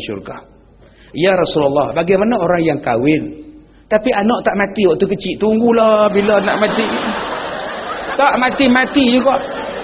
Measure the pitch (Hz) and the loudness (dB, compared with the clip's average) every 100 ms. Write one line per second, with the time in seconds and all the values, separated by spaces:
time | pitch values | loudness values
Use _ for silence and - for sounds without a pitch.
0 | 104 98 101 - - - _ - - - | -6 -10 -10 -14 -18 -20 _ -20 -20 -20
1 | - - 180 185 160 160 143 143 123 147 | -12 -2 2 2 2 2 2 2 0 -2
2 | 170 190 214 240 170 175 160 143 135 117 | 0 2 2 0 0 2 0 0 -2 0
3 | 139 156 - - - - - - - 214 | 2 0 -4 -12 -18 -20 -20 -20 -2 -2
4 | 254 220 208 208 - 190 196 214 185 - | 0 0 0 0 -2 -2 -2 2 2 2
5 | 190 202 185 - 214 220 233 226 220 214 | 0 -2 -6 -2 0 2 2 4 4 4
6 | 208 202 202 202 196 175 208 - - - | 4 2 2 2 2 0 0 0 -2 -4
7 | 226 - - - - - - - - - | -4 -6 -8 -8 -8 -8 -10 -10 -10 -10
8 | - - 277 220 247 - 269 254 262 285 | -6 0 2 2 0 2 2 2 2 2
9 | 247 247 254 247 - - - - | 2 2 2 0 -4 -8 -10 -10